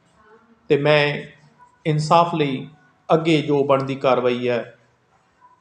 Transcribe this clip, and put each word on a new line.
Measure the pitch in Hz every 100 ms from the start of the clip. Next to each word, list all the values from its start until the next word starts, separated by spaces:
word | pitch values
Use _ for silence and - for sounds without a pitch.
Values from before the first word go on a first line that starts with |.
| _ _ _ - _ _ -
ਤੇ | 143
ਮੈਂ | 147 151 147 147 - - _ _ _ _ 170
ਇਨਸਾਫ | 151 156 170 170 165
ਲਈ | 147 131 131 - _ _ -
ਅੱਗੇ | 165 160 156
ਜੋ | 139 143
ਬਣਦੀ | 139 135 135 135
ਕਾਰਵਾਈ | 139 123 123 123 123
ਹੈ | 120 110 - _ _ _ _ _ _ _ _